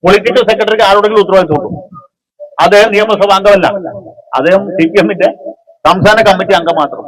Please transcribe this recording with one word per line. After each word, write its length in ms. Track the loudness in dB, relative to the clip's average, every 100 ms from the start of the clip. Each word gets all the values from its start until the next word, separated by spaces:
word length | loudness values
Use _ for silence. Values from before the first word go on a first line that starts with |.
പൊളിറ്റിക്കൽ 400 | 2 0 0 -2 0
സെക്രട്ടറിക്ക് 360 | 0 -2 0 2
ആരോടെങ്കിലും 340 | 2 2 0
ഉത്തരവാദിത്വം 340 | 2 2 0 -2
ഉണ്ടോ? 100 | -6 -12 -16 -20 -20 _ _ _ -20 -2
അദ്ദേഹം 260 | 2 4 2 0
നിയമസഭാ 400 | -2 0 2 2
അംഗമല്ല, 300 | 4 2 2 -4 -10 -14 -20 -20 -8 -4
അദ്ദേഹം 260 | 0 0 -2 -2
സി 80 | 0
പി 60 | 0
എമ്മിന്റെ 280 | 0 0 -2 -4 -16 -18 _ _ -2
സംസ്ഥാന 320 | 2 2 2 2
കമ്മിറ്റി 240 | 0 0 -2
അംഗം 180 | 0 -2
മാത്രം. 260 | -4 -6